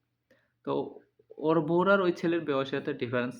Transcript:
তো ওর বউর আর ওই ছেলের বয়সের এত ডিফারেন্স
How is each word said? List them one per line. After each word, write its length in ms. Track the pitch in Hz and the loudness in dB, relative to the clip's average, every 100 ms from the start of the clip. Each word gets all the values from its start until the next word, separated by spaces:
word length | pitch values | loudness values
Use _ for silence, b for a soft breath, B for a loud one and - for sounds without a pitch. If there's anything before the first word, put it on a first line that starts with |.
| _ _ _ _ _ _ | _ _ _ _ _ _
তো 360 | - 143 - - _ _ - - | -4 -4 -4 -10 _ _ -20 -4
ওর 220 | 151 165 | 2 2
বউর 300 | 151 175 185 | 2 2 4
আর 100 | 202 | 4
ওই 120 | 180 | 4
ছেলের 280 | 175 170 170 | 0 0 0
বয়সের 420 | 156 135 135 139 | 0 -2 -2 -4
এত 80 | 139 | -4
ডিফারেন্স 440 | 139 120 123 123 | -6 -2 -2 -2